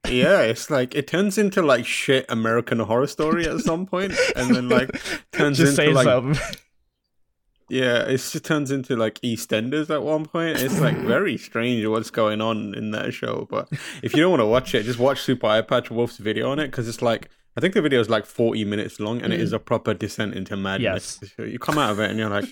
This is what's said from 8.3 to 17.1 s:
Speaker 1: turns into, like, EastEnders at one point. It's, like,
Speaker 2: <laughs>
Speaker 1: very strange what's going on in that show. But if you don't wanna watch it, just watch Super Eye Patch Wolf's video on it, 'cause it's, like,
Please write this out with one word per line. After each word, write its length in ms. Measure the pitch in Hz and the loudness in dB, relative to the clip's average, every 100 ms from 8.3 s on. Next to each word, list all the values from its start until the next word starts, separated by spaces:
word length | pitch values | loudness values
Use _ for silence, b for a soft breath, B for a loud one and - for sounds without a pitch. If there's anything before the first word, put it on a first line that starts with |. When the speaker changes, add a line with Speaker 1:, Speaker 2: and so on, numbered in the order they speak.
| 156 - | -10 -2
Speaker 1:
turns 240 | 156 139 | -2 0
into, 260 | 139 127 123 | -4 -2 -2
like, 200 | 110 - | -2 -2
EastEnders 680 | 123 113 - 110 117 151 151 | -6 -6 -2 -2 0 -4 -2
at 140 | 151 | -4
one 220 | 143 156 151 | -2 -2 -2
point. 340 | 170 165 151 | -4 -2 -2
It's, 200 | 131 - | -2 2
like, 180 | 156 - | 2 2
Speaker 2:
<laughs> 160 | - | 0
Speaker 1:
very 220 | 127 196 113 | 0 0 -4
strange 460 | - 117 120 120 107 | -6 -4 -2 0 0
what's 240 | 113 110 | -2 -2
going 280 | - 107 107 | 0 0 0
on 360 | 110 110 104 98 | -2 -2 -6 -6
in 160 | 110 | -6
that 200 | 107 - | -4 -6
show. 340 | 123 117 117 - | -6 -6 -6 -4
But 180 | 113 - 147 B B | -6 -6 -10 B B
if 100 | - 147 | -2 2
you 60 | |
don't 80 | 175 | 4
wanna 140 | 165 107 | 4 4
watch 300 | 123 127 123 | 2 2 -2
it, 80 | |
just 160 | 107 117 | -2 2
watch 220 | 131 135 | 2 2
Super 260 | - 123 110 | -2 0 2
Eye 140 | 107 | 2
Patch 280 | 107 123 - | 2 0 0
Wolf's 280 | 113 120 - | -4 -4 -4
video 340 | 107 107 120 | -4 -2 -2
on 80 | 143 | -2
it, 120 | 147 | -4
'cause 160 | 127 117 | -4 -6
it's, 140 | 113 | -2
like, 280 | 120 | 0